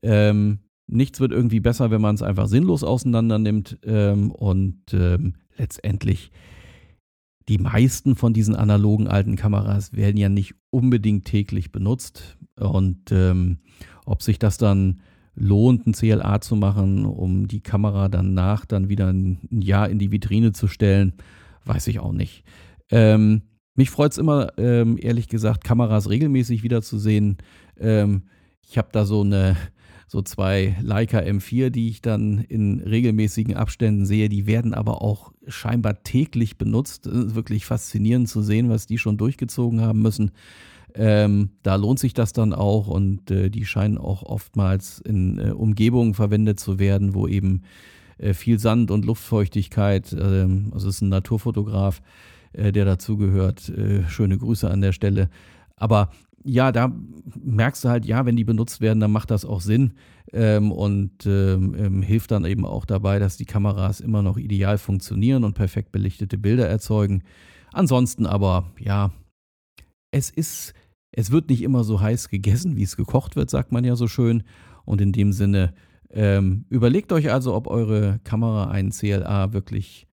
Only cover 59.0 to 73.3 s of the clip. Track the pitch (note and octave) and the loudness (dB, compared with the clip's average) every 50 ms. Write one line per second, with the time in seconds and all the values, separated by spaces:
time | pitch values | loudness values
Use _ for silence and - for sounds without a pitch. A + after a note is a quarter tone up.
59 | G#2+ G#2 G#2+ A2 G#2+ - A#2 G2 - - G#2+ F#2 E2+ G2+ G#2+ B2 C3+ A#2+ - - | 2 2 2 0 0 -2 -2 -2 -2 -4 -6 -6 -2 0 2 2 2 0 -2 -6
60 | _ _ - _ _ - - - A2+ A2 G#2+ G#2 G#2 G#2 F#2+ - G2+ G#2 G2+ G2+ | _ _ -20 _ _ -12 -4 0 2 2 4 4 2 0 0 -2 -2 0 0 0
61 | G2 G2 - _ - G#2 G2 G2 G2 F#2+ F#2+ F#2+ F#2 G2 - - G#2 G2+ F#2+ G2 | -2 -4 -6 _ -4 -2 0 2 2 2 2 2 0 -2 -2 -2 -2 -2 0 -2
62 | F#2+ F#2 A2 A2+ A2 - A2+ G#2 E2 E2 G2 A2 - - - G#2+ G2+ - G#2+ F#2+ | 0 0 0 -2 0 0 -2 -2 0 -2 -2 -2 -4 -4 -4 -8 -6 -4 -4 -2
63 | G#2 G2 G2 G2+ G2+ G2 - - G#2+ - - G#2 G2+ G#2 G2 G2 F#2+ G2 G2+ - | 0 0 0 0 0 -2 -4 -6 -12 -6 -4 -2 0 0 0 0 -2 -4 -4 -4
64 | - - A2 G#2 G2+ F#2+ G#2 G#2 - G#2 G#2 G2 G2 F#2+ G#2 G#2 - - G2 F#2+ | -4 -2 0 0 0 0 -2 -2 -4 -4 -2 0 0 0 0 -2 -2 -2 -4 -4
65 | - - A2 F#2+ G2+ A#2+ C3+ C3 A#2+ G#2 G#2 - G#2+ F#2 - - G2+ _ - G2 | -4 -4 -4 -2 0 2 2 2 0 0 -2 -2 -2 -2 -2 -6 -8 _ -4 -4
66 | G2+ G2 - - G#2 G2 - G2+ G#2 G2+ A2 B2 A#2+ E2 F#2 G#2+ - - A2 G#2+ | -4 -4 -4 -6 -8 -6 -6 -4 0 0 2 2 2 0 0 -4 -2 -2 0 0
67 | G#2 G2+ G2+ F#2 - _ _ _ - - - - _ _ - - F#3+ C#3+ C3 B2 | 0 0 0 -2 -4 _ _ _ -20 -20 -20 -20 _ _ -2 -2 0 2 2 2
68 | B2+ A#2+ - - A2+ - F2+ G2+ G2 G2 F#2 F2+ F2 F2 - - - G#2 G2 G2+ | 0 0 0 -2 -2 0 0 0 2 2 2 0 -2 -4 -10 -12 -6 -4 -2 0
69 | G2+ G2 E2+ - - _ _ _ _ _ _ _ _ _ _ - - _ _ _ | 0 -2 -4 -6 -20 _ _ _ _ _ _ _ _ _ _ -20 -20 _ _ _
70 | _ _ - C#3+ C3 - - - E3 - - - - - - _ _ _ _ _ | _ _ -4 -4 -4 -4 -6 -6 -6 -6 -8 -12 -14 -16 -18 _ _ _ _ _
71 | _ _ - - A2 F#2+ A#2+ E3 D#3+ - C3+ A#2 - A2+ C3+ B2 A#2 G#2 A2 G2 | _ _ -4 -4 -2 2 2 0 2 2 0 0 0 0 0 0 2 0 0 0
72 | F#2+ G#2+ A2+ - - - - G2+ G2 G#2 G2 A#2+ F3 F#3 D3+ G#2 G2+ F#2+ - - | 2 0 0 -2 -4 -6 -6 -4 0 0 0 0 0 -2 -2 -2 -2 -4 -2 -6
73 | A2 - - B2 - - | -6 -2 -2 -4 -4 -2